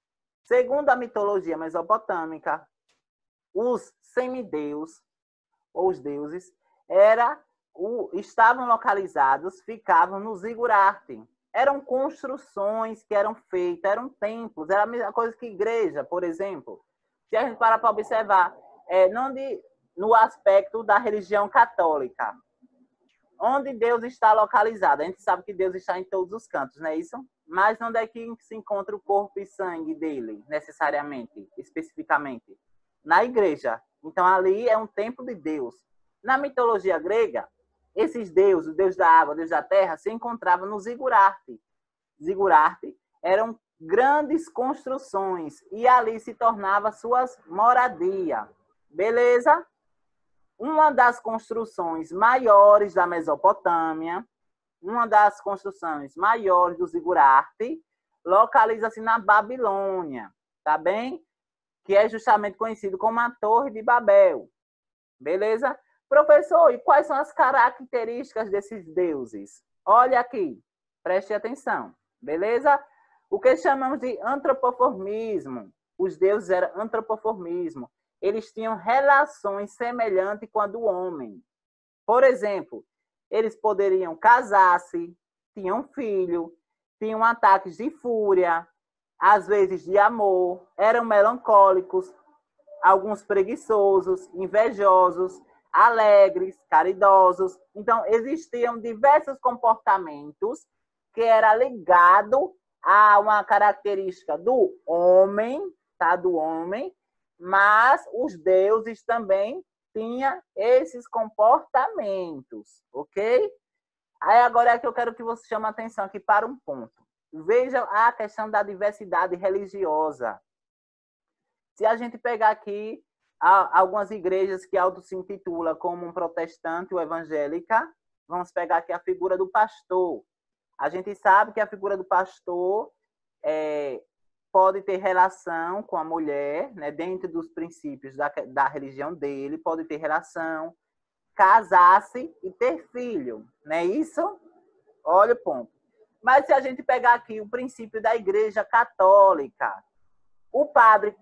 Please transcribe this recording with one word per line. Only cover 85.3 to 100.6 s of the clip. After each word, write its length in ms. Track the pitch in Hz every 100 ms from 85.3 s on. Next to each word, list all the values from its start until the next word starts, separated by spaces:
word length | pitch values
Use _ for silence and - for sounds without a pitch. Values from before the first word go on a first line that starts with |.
| _ _
tinham 300 | - 185 220
filho, 680 | - - 226 196 180 170 165 - _ _ _ _
tinham 240 | 214 220
ataques 540 | 226 233 208 196 190 156
de 140 | 254
fúria, 760 | 330 247 226 208 185 175 165 165 _ _ _ _ _
às 260 | 185 208 170
vezes 360 | 208 185 185
de 140 | 165 196
amor, 680 | 214 233 202 185 180 180 - -
eram 300 | 208 233 226
melancólicos, 1080 | 208 208 247 233 208 196 185 185 185 185 _ _ _ _ _ _ -
alguns 420 | 185 190 202 208
preguiçosos, 1040 | _ 196 190 247 - 214 196 190 180 185 -
invejosos, 1080 | 175 185 208 233 202 202 185 180 170 185 - _ _ _
alegres, 840 | 175 220 226 214 202 196 185 190 - _
caridosos. 880 | 160 175 190 196 196 185 180 185 - _ 208
Então, 280 | 214 233 180
existiam 720 | 226 240 320 - 240 240 233
diversos 580 | 226 214 277 302 294 262
comportamentos 1300 | 254 240 226 226 - 190 170 143 147 151 208 302